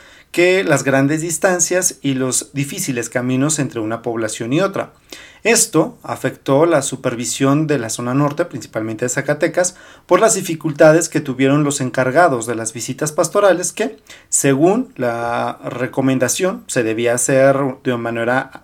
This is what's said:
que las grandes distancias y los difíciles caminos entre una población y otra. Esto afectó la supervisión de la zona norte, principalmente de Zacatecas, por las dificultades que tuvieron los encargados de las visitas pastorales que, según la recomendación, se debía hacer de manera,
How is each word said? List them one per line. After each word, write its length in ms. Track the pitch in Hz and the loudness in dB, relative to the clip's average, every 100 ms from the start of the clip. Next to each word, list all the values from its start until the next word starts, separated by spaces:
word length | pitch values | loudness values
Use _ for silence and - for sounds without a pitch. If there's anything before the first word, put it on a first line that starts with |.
| - - _ | -20 -20 _
que 300 | - 180 185 180 | 0 2 2 2
las 180 | 139 | 0
grandes 380 | 143 135 139 156 | 2 2 2 0
distancias 760 | 170 160 190 180 - 180 180 - | -4 -2 0 0 0 0 -2 -4
y 140 | 143 131 | -4 -2
los 340 | 131 120 - | -2 -4 -6
difíciles 540 | 139 139 196 - 120 113 | -6 -6 -6 -4 -4 -4
caminos 520 | - 123 127 147 151 | -4 0 0 0 0
entre 200 | 135 117 | -2 -4
una 220 | 107 113 | -4 -4
población 500 | 123 113 107 - 117 | -6 -4 -4 -6 -2
y 100 | 151 | 0
otra. 320 | 190 139 113 _ - - - - | 0 -4 -8 _ -20 -20 -20 -4
Esto 560 | 202 226 - 156 123 - | 0 2 2 0 0 -4
afectó 640 | - 117 127 - - 139 170 | -12 -6 -6 -4 0 4 4
la 160 | 151 | 2
supervisión 880 | 131 135 127 117 117 - 135 147 156 | 0 -4 -4 -4 -6 0 2 2 0
de 100 | 143 | -2
la 120 | 113 | -4
zona 260 | - 120 135 | -6 -4 0
norte, 280 | 143 147 170 | 0 -2 -6
principalmente 600 | 123 - 113 110 110 123 | -8 -10 -8 -6 -4 -4
de 40 | |
Zacatecas, 680 | - 131 147 165 180 180 - - - - | -4 -4 -2 -2 0 -2 -4 -20 -10 0
por 120 | 185 | 4
las 140 | 214 | 4
dificultades 760 | 190 180 160 160 143 156 160 - | 2 -4 -6 -2 6 8 8 4
que 140 | 151 | -4
tuvieron 420 | 147 123 135 143 | -4 0 2 4
los 180 | 143 139 | 2 -2
encargados 680 | 127 131 127 139 175 123 113 | -4 -2 2 4 4 2 -4
de 80 | 113 | -4
las 180 | 113 | -6
visitas 380 | 120 - 127 151 | -8 -8 -6 -4
pastorales 640 | 151 165 202 202 175 180 | -2 -2 2 4 2 -2
que, 240 | - 240 - - - - | -4 -6 -6 -20 -20 -6
según 640 | - 143 135 170 220 262 - | -2 2 4 4 2 -2 -4
la 640 | 123 117 117 120 120 - 143 | -4 -2 -4 -2 -4 -6 -10
recomendación, 1000 | 117 123 - 131 131 123 - 185 - - | -6 -6 -2 0 2 0 0 -2 -4 -6
se 160 | 131 | -2
debía 320 | 110 110 117 | -2 0 0
hacer 420 | 120 - 135 135 135 139 127 | 0 2 4 4 4 0 -4
de 120 | 127 120 | -4 -4
manera, 640 | 117 117 117 127 - - | -4 -4 0 -2 -2 -12